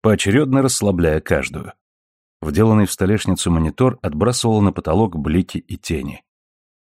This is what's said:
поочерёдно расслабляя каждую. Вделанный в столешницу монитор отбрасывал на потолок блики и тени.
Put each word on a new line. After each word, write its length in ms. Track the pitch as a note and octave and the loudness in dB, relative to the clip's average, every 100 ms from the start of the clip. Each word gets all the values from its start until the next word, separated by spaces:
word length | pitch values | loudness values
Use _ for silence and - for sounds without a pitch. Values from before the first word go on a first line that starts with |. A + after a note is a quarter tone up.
поочерёдно 600 | A2 G2+ G2+ A#2 C#3+ C3+ | 0 2 2 2 2 2
расслабляя 580 | C3 - G2+ F2+ E2 D#2 | 0 0 0 2 2 0
каждую. 520 | - D#2 C2 - - - _ _ _ _ _ _ | 0 -2 -2 -10 -14 -18 _ _ _ _ _ _
Вделанный 440 | D#2 D2+ A2 G#2+ G2 | -4 2 4 4 2
в 60 | |
столешницу 580 | - F#2+ G#2+ - F2 - | 0 0 0 -2 -2 0
монитор 480 | E2+ D#2 - B2+ B2 | 0 0 0 0 0
отбрасывал 580 | - A2+ A#2 B2 A#2 G#2+ | -8 -2 -2 0 0 2
на 120 | G2+ | 2
потолок 440 | - - F2 A2 E2 | 0 -2 0 0 -2
блики 420 | D2 E2 F2+ D#2+ | -2 -2 -2 -8
и 180 | - F#2+ | -12 -14
тени. 460 | - D2+ C#2 - _ _ _ _ _ _ | -8 -6 -6 -12 _ _ _ _ _ _